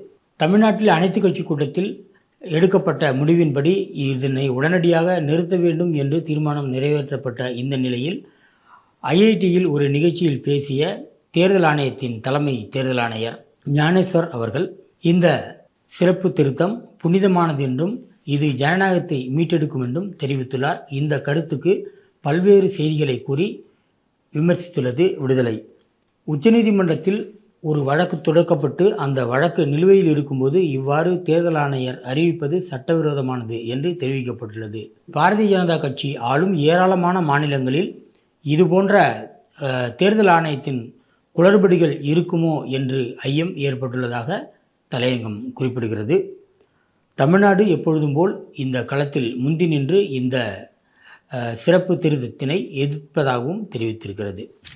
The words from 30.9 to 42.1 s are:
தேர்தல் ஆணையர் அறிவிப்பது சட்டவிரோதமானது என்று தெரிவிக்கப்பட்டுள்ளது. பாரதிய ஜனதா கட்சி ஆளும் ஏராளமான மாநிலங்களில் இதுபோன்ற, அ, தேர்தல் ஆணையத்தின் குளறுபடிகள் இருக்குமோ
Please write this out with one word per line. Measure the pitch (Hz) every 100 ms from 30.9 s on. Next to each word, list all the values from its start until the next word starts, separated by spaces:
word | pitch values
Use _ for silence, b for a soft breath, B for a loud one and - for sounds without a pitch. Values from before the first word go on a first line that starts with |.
| 143 170 180
தேர்தல் | 170 160 175
ஆணையர் | 156 143 135 127 127
அறிவிப்பது | 123 135 170 165 147 180
சட்டவிரோதமானது | 180 131 - 165 156 143 131 123 110 117 117
என்று | 127 165
தெரிவிக்கப்பட்டுள்ளது. | 170 131 135 123 113 113 107 107 110 104 _ -
பாரதிய | 147 170 214 214 185
ஜனதா | 175 160
கட்சி | 147 131 143 143
ஆளும் | 117 139 185
ஏராளமான | 175 147 175 185 180 175 185
மாநிலங்களில் | 156 143 151 139 127 143 208 - - _ _ _
இதுபோன்ற, | 143 151 175 180 196 202 143 110 113 - _ -
அ, | 139 127 123
தேர்தல் | 113 190 214 196
ஆணையத்தின் | 170 160 139 147 127 117 - _ _ _ -
குளறுபடிகள் | 180 202 185 175 165 143
இருக்குமோ | 143